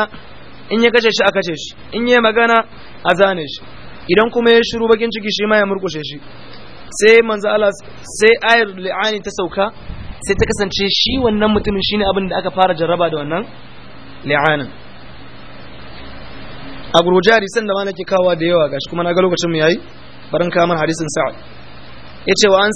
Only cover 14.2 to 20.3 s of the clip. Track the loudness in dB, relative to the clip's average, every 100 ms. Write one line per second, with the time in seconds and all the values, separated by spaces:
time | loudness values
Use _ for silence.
14.2 | -2 2 2 0 -4 -12 -18 -18 -18 -18
15.2 | -18 -18 -18 -16 -16 -16 -16 -14 -14 -14
16.2 | -14 -14 -14 -14 -12 -12 0 2 4 4
17.2 | 6 4 2 -2 -2 -2 -2 -6 -2 2
18.2 | 2 2 2 2 2 -2 -6 -4 0 2
19.2 | 2 2 -2 2 2 2 -4 -18 -18 -18
20.2 | -4